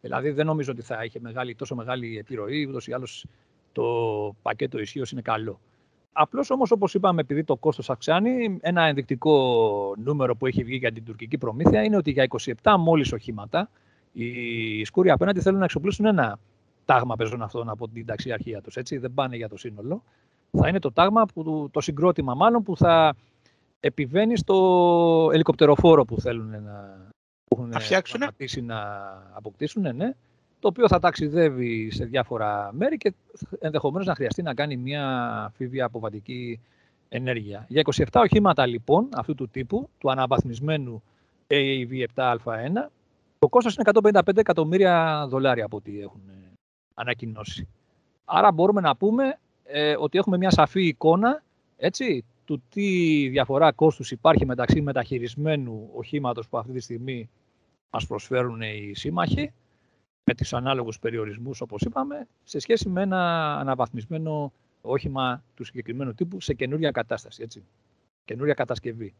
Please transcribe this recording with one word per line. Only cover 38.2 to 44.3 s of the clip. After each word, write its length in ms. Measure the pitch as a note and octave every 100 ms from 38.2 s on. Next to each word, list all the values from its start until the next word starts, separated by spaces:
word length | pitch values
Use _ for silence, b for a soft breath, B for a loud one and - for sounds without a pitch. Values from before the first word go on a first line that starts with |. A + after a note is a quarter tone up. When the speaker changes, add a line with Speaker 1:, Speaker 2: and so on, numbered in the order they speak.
| A3+ G#3+ G3+ D3+ B2+
Speaker 1:
λοιπόν, 440 | A#2 - D#3 B3+
αυτού 220 | C#3+ A2+ D3
του 140 | B2+
τύπου, 400 | - B2 G#3+ C4+ _
του 140 | C3+
αναβαθμισμένου 920 | C3 C3 E3+ C3+ A#2 C#3+ D#3 B2+ A2 _ _ _ _ _
A 60 |
A 340 | C#3+ C3+ C3+ A#2+
V 100 | C3
επτά 400 | A#2+ - C3 A#2
Α 160 | A#2 A2
ένα, 300 | B2 G3+ D4 _ _ _ _ _
το 80 | -
κόστος 260 | B3 A3+
είναι 80 | -
εκατόν 200 | G#3+ G#3
πενήντα 220 | G#3 G3+
πέντε 160 | F3